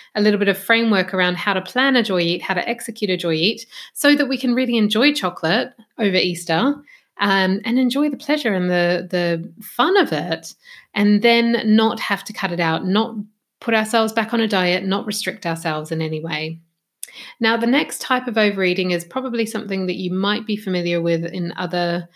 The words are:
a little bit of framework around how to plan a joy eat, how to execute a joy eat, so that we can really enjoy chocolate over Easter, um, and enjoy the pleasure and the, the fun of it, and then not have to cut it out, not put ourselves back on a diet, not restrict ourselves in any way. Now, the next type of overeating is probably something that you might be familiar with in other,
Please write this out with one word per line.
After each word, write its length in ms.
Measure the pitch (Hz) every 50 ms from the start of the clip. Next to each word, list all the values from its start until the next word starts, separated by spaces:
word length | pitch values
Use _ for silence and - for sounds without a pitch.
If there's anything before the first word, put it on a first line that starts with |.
| - _ _
a 40 | 214
little 200 | 208 214 208 190
bit 80 | 196 202
of 100 | 185 185
framework 560 | - - 226 226 233 226 208 190 180 208 190
around 220 | 185 180 180 180
how 160 | 175 - 208 190
to 60 | 190
plan 340 | 190 - - 247 269 277 262
a 80 | 247
joy 180 | 214 208 190 180
eat, 220 | 170 170 175 185
how 120 | - - 185
to 140 | - - -
execute 420 | 240 - - - 214 - 214 185
a 60 | 185
joy 180 | 170 175 170 160
eat, 300 | 156 165 214 226 - - - - - - - _
so 220 | - - 285 294
that 100 | 285 285
we 100 | 240 269
can 180 | 254 269 247 240
really 220 | 254 262 240 233
enjoy 360 | 226 214 208 214 220 269 294
chocolate 600 | 294 - 196 175 175 - 160 160 185 247 247 254 - - - _ _ -
over 180 | 220 196 180
Easter, 580 | 180 - 180 170 165 - - 160 170 226 285 285 285 - - - - _ _ _ -
um, 400 | 208 202 196 196 190 185 190 196 -
and 140 | 233 240 262
enjoy 320 | 254 247 247 277 294 302
the 60 | 294
pleasure 360 | - - - 302 302 302 226
and 160 | 196 180 180 180
the, 380 | 180 175 175 175 180 175 190 175
the 440 | 185 175 175 170 170 165 165 - - -
fun 340 | - - - - 262 339 392
of 160 | 403 285 -
it, 420 | 165 147 170 180 165 - - - - _ _ - - - - _ -
and 280 | 202 208 208 208 208
then 400 | 220 233 233 233 233 233 233 214 -
not 360 | 220 214 226 220 220 208 -
have 240 | - - 202 185 -
to 80 | -
cut 180 | 214 - 202 175
it 100 | 170 170
out, 240 | 170 160 160 165 185
not 300 | 185 190 214 226 - 233 214 202 - _ _ _ _ _ _
put 140 | - 240 226
ourselves 380 | 220 214 214 240 226 220 214
back 220 | 220 226 214 214 240
on 60 | 226
a 80 | 226 208
diet, 360 | 214 185 180 175 180 185 190
not 220 | 190 190 208 -
restrict 400 | 214 208 - - 190 - - -
ourselves 460 | 170 165 165 165 165 156 156 156 -
in 100 | 165 160
any 160 | 160 156 160 156
way. 400 | 160 165 160 151 156 160 165 - - _ _ _ _ _ _ _ - - - - - - - _
Now, 180 | 233 220 233
the 120 | 226 233 240
next 320 | 254 302 311 - - -
type 260 | - - 262 254 254
of 100 | 247 214
overeating 540 | 220 214 208 202 196 185 180 180 190 180 180
is 140 | 175 170 170
probably 420 | - - 262 254 254 233 226 226
something 400 | 220 - 208 - 202 196 190 185
that 80 | 180 175
you 160 | 175 185 175
might 340 | 180 190 196 202 208 - 214
be 120 | - 208
familiar 440 | 208 - 190 185 180 170 170 170 170
with 240 | 165 170 170 165 165
in 280 | 165 - 185 170 175 -
other, 520 | - 185 165 180 175 175 170 170 175 170 - _